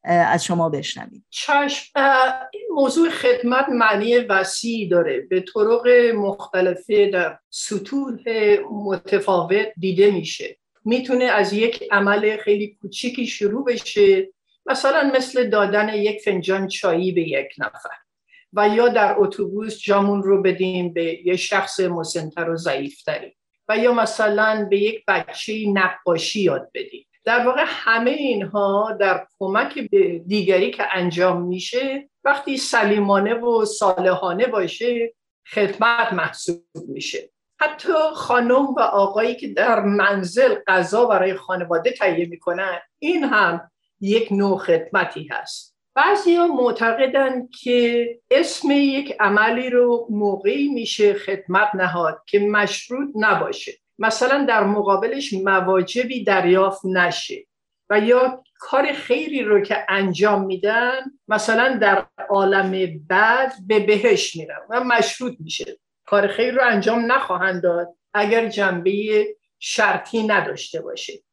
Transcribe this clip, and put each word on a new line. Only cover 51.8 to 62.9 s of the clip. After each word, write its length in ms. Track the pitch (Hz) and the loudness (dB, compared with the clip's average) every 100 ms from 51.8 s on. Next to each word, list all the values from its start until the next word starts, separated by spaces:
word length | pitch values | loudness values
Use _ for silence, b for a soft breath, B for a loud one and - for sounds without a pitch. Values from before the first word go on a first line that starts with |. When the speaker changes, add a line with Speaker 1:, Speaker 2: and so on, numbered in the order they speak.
| 180 170 165 160 - | -2 -2 -4 -4 -2
Speaker 2:
که 120 | 202 | 0
مشروط 720 | 208 208 202 - - 254 285 | 2 0 0 -4 -8 -8 -6
نباشه، 580 | 214 214 190 - - - - _ - | -2 0 0 -2 -8 -12 -18 _ -4
مثلاً 460 | 220 - 254 285 269 | -2 0 0 2 2
در 160 | 226 | 2
مقابلش 680 | 196 208 202 196 226 277 277 | 2 0 2 2 0 -4 -6
مواجبی 920 | 190 196 190 185 190 180 240 240 247 | -2 2 2 2 0 0 -4 -4 -2
دریافت 600 | 202 190 175 185 190 190 | 0 2 4 4 2 -2
نشه 640 | 190 185 175 170 - - - _ _ _ _ | -4 0 0 -2 -10 -12 -16 _ _ _ _
و 100 | 208 | 0
یا 420 | 220 247 254 254 _ _ | 4 4 4 -2 _ _
کار 340 | - 277 294 | -2 0 0
خیری 500 | 277 - 277 302 277 | -4 -2 -2 -2 -4
رو 180 | 214 202 | 2 2
که 160 | 202 202 - | 2 -4 -2
انجام 580 | 196 196 165 208 202 190 | -2 -2 2 2 2 -2
می‌دن، 520 | 185 202 226 247 262 269 _ - | -2 0 0 0 -4 -8 _ -4
مثلاً 500 | 214 214 226 262 233 | -2 0 2 2 2
در 260 | 202 190 - - - | 2 2 -2 -14 -2
عالم 720 | 196 190 196 190 190 180 | 0 2 2 0 -2 -4